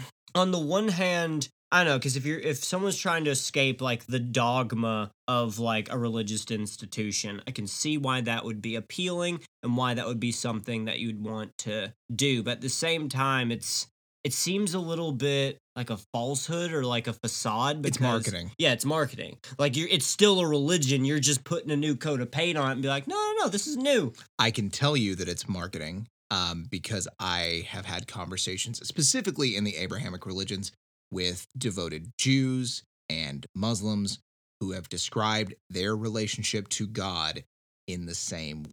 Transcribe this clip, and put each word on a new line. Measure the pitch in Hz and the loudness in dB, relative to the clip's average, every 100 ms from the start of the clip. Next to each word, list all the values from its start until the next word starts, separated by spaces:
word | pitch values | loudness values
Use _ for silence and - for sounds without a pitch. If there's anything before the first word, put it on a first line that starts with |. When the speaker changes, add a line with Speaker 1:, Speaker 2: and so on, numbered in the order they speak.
| 131 _ - | -14 _ 0
Speaker 1:
on | 175 185 | 4 4
the | 180 | 4
one | 147 190 220 | 2 2 2
hand, | 175 185 175 165 156 135 _ - | 2 2 2 2 0 -2 _ 4
I | 175 | 6
don't | 170 | 6
know, | 135 | 4
'cause | 139 131 | 2 0
if | 143 | 0
you're, | 160 | -2
if | 147 139 | -2 -2
someone's | - 180 196 175 | -2 0 0 0
trying | 185 165 | 0 2
to | 151 | 2
escape, | 131 - 147 135 123 | 2 0 2 2 2
like, | 131 120 - | 0 -2 -2
the | 127 | -2
dogma | 120 123 120 127 113 113 113 110 101 _ - | 0 2 4 4 2 0 0 0 -2 _ 0
of, | 123 117 107 | 2 2 0
like, | 117 110 104 | 0 0 0
a | 127 | -2
religious | 117 113 104 107 - | 0 0 -2 -2 -2
institution, | 110 104 - 104 - 107 101 107 101 - | -4 -4 -8 -10 -4 -2 -2 -4 -6 -8
I | |
can | 131 101 | -6 -6
see | - 156 151 | -2 0 2
why | 139 127 | 2 0
that | 117 117 | 0 -2
would | 113 107 | -2 -4
be | 113 113 | -4 -4
appealing | - - 180 175 175 175 - _ | -6 -4 -2 0 0 -2 -8 _
and | 123 120 | 0 2
why | 127 | 2
that | 120 - | 0 -2
would | 117 | 0
be | 120 | 0
something | 117 123 110 110 113 | 0 -2 -2 -2 -4
that | 110 - | -2 -2
you'd | 113 107 | -4 -4
want | 107 110 107 - | -4 -4 -6 -8
to | 110 107 101 - - | -4 -4 -4 -10 -8
do. | 117 143 123 | 2 2 2
But | 107 | 0
at | 120 | -2
the | 131 | -4
same | - 165 165 147 | -2 0 0 0
time, | 131 135 131 120 | 0 2 2 2
it's, | 117 - - - _ _ _ | -2 -2 -4 -4 _ _ _
it | 147 | -4
seems | - 175 196 202 | -2 0 0 0
a | 185 | 0
little | 165 165 165 | -2 -2 -2
bit | 127 143 139 135 - _ | 0 2 2 0 -2 _
like | 127 120 | -8 -4
a | 107 - | -6 -4
falsehood | 120 123 139 - 170 175 | -2 0 -2 -2 -2 0
or | 160 | 0
like | 123 120 120 | 2 0 -2
a | |
facade | 110 113 - 117 110 135 151 127 | -4 -4 -2 0 2 2 2 0
Speaker 2:
It's | 120 | 2
Speaker 1:
because | 127 113 107 | 4 4 0
Speaker 2:
marketing. | 90 90 - | -4 -6 2
Speaker 1:
Yeah, | 160 | 2
it's | 120 | 4
marketing. | 135 156 139 - 82 73 - 135 | 2 2 0 -2 -10 -12 -12 0
Like, | 143 123 | 2 2
you're, | 175 | 2
it's | 180 - | 2 2
still | - 208 185 | 6 6 8
a | 165 | 4
religion. | 147 143 180 135 139 135 | 4 4 4 4 4 4
You're | 151 | 4
just | 139 139 | 4 2
putting | - 170 151 | 0 -4 0
a | 147 | 0
new | 151 127 | 2 0
coat | 156 135 | 0 -2
of | 120 | -2
paint | 151 170 156 | 0 0 2
on | 135 | 0
it | |
and | 131 | 0
be | 135 | 0
like, | 139 190 | -2 -2
"No, | 403 | -2
no, | 427 427 | 0 0
no, | 294 | 0
this | 202 302 | 0 -2
is | 269 | -2
new." | 277 254 135 - - - | 4 4 2 -6 -12 0
Speaker 2:
I | 113 | 2
can | 113 98 | 2 -4
tell | - 143 147 | 0 2 4
you | 104 92 | 2 0
that | 90 | -4
it's | 87 - | -4 -4
marketing, | 92 87 82 78 90 113 _ - | -4 -4 -6 -8 -8 -10 _ -4
um, | 95 87 85 82 | -2 0 -4 -6
because | 92 - 104 87 - | -8 -4 -4 -4 -4
I | 92 87 85 82 - | -2 0 0 -2 -4
have | 95 92 | -8 -6
had | 90 - | -8 -8
conversations, | 98 85 92 - 95 117 117 - | -10 -8 -4 -4 -4 -6 -6 -6
specifically | - 143 262 190 147 131 101 | 2 2 2 0 0 0 2
in | |
the | 104 82 | 0 -2
Abrahamic | 92 - 92 90 95 | -4 -4 -6 -8 -6
religions, | 92 95 95 101 _ _ _ - | -6 -4 -6 -8 _ _ _ -8
with | 95 90 90 - 127 | -2 -2 -2 -8 -4
devoted | 120 92 82 80 90 - | -4 -2 -4 -6 -10 -2
Jews | 131 135 131 131 123 - - _ - | 4 4 4 0 -2 -6 -10 _ -8
and | 80 76 69 - | -6 -4 -8 -8
Muslims | 95 113 104 107 104 98 - _ _ _ - | -2 0 0 0 0 -2 -4 _ _ _ -8
who | 95 | -6
have | 95 90 | -6 -8
described | 110 - 113 107 110 98 - - | -6 -4 0 2 2 -2 -6 -8
their | 92 101 107 | -2 0 0
relationship | 110 110 104 - 104 107 101 | -2 -2 -2 -2 -2 -2 -2
to | - 104 | -4 -2
God | 107 95 85 78 - - _ _ _ - | -2 -2 -2 -2 -4 -12 _ _ _ -10
in | 90 85 | -8 -6
the | |
same | 85 - 85 76 76 73 | -6 -6 -6 -6 -8 -10